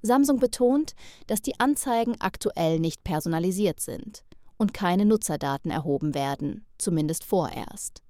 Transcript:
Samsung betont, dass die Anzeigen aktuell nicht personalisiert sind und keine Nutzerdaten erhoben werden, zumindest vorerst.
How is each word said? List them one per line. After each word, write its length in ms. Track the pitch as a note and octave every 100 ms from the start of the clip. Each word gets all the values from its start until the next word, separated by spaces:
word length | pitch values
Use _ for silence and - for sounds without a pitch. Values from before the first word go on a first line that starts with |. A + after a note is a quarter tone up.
Samsung 380 | A3 B3+ C#4 C4+
betont, 540 | B3 - B3 C#4 D#4 - - - -
dass 160 | G#3+
die 180 | - -
Anzeigen 560 | C4 D4 C#4 A#3 A#3 A3+
aktuell 580 | F#3 - - - E3 D#3+
nicht 240 | E3 -
personalisiert 760 | - D#3 E3 E3 F3 F#3 G3+ -
sind 420 | - - G#3+ - - - - -
und 160 | G#3+
keine 300 | - F#3+ F3+
Nutzerdaten 680 | G#3 G#3+ - D3+ C#3+ C#3 E3+
erhoben 440 | - C#3 C#3 D3+
werden, 520 | C#3+ C#3 C#3 D3 G#3 - -
zumindest 480 | - E3 D#3 E3 -
vorerst. 800 | F#3 D#3 - - - - - -